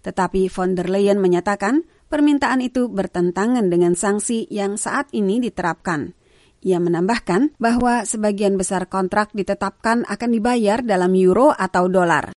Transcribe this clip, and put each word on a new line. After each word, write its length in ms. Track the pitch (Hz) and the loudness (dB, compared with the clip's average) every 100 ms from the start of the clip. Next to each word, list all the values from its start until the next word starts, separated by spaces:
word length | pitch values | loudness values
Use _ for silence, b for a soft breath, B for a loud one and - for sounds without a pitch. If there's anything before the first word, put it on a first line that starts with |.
tetapi 480 | - 165 180 190 185 | -6 -4 -2 0 -2
von 240 | 196 185 | -2 -2
der 160 | 180 175 | -2 -2
Leyen 320 | 196 202 202 | 0 2 2
menyatakan 640 | 185 175 190 202 202 285 b b b | 2 2 0 -2 0 -2 b b b
permintaan 560 | 302 294 285 269 254 247 | 0 2 2 0 0 -2
itu 240 | 254 247 | -2 -2
bertentangan 800 | 196 190 180 175 175 214 254 190 | -4 -4 -2 -2 0 0 0 2
dengan 240 | 170 175 | 2 2
sanksi 560 | 180 202 208 - 226 208 | 2 0 -2 -2 -4 -4
yang 240 | 214 196 | -6 -4
saat 400 | 208 - 262 285 | -6 -6 -6 -4
ini 240 | 233 196 226 | -2 0 0
diterapkan. 720 | 240 - 180 160 - 156 107 - b b b b 185 | -2 -4 -4 -4 -6 -6 -6 -14 b b b b 0
Ia 160 | 180 | 0
menambahkan 720 | 175 170 185 233 - 180 294 _ | 2 0 0 -2 0 0 0 _
bahwa 400 | 226 240 247 240 | 0 2 2 0
sebagian 560 | 202 220 208 202 208 196 | -2 -2 -2 0 0 0
besar 320 | 185 185 185 | -2 -4 -4
kontrak 400 | 190 185 190 185 208 | -4 -2 -2 -2 -6
ditetapkan 640 | 190 196 196 - 226 233 | -6 -4 -6 -4 -2 -2
akan 280 | - 208 240 | -2 -6 -2
dibayar 480 | 226 226 247 208 226 | 0 0 0 2 0
dalam 320 | 240 185 180 | 0 0 2
euro 400 | 190 180 190 285 | 4 4 6 4
atau 320 | - 190 180 180 | 2 -2 0 2
dolar. 480 | 190 175 151 - | 2 2 0 -2